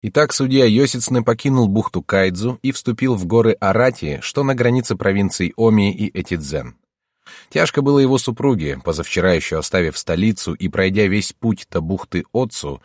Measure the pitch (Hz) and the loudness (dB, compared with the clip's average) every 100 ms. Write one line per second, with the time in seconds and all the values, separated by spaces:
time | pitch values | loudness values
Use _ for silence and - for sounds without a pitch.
0 | 110 147 151 - 131 135 123 107 139 123 | 0 2 2 0 2 4 6 6 2 2
1 | - 123 113 117 143 131 110 95 - 90 | 0 0 0 0 0 2 2 2 -2 -6
2 | - 98 95 90 113 123 135 131 - 113 | -2 2 2 0 -6 -4 -4 -4 -4 -2
3 | 131 113 90 113 113 104 98 98 127 120 | 0 -2 2 4 4 2 0 2 2 0
4 | 76 69 - - 139 131 120 123 120 95 | -8 -8 -6 -2 -2 0 2 0 0 -2
5 | 98 98 98 - 87 - 113 107 101 95 | 0 2 0 0 -4 2 4 4 2 0
6 | 104 98 87 87 71 73 60 - _ _ | -6 -6 -6 -6 -4 -8 -8 -18 _ _
7 | _ _ - - - 156 165 - 139 143 | _ _ -20 -20 -6 -2 0 0 2 4
8 | 135 131 - 117 139 113 73 65 - 78 | 4 2 -2 -2 0 0 -2 -6 -6 -6
9 | 80 - 90 85 - 80 76 95 82 - | -4 0 2 0 0 -6 -2 -2 -2 -4
10 | - 85 107 104 - 82 90 - 95 98 | -4 0 0 0 -6 -6 -4 0 0 2
11 | 101 104 95 - 117 98 - - 82 95 | 2 0 -2 -4 -4 -4 -4 -6 -4 -6
12 | - 87 76 113 131 - 71 69 | -4 -6 -4 -4 -4 -6 -8 -12